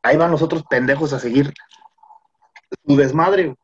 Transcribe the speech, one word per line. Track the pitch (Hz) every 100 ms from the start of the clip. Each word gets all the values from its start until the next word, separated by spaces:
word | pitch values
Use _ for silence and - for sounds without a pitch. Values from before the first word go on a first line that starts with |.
ahí | 117 151
van | 170
los | 156
otros | 160 160 -
pendejos | 127 127 139 151
a | 135
seguir | 123 131 143 - _ _ _ _ _ - _ _ _ - _ - -
su | 139
desmadre. | 135 135 175 196 160 127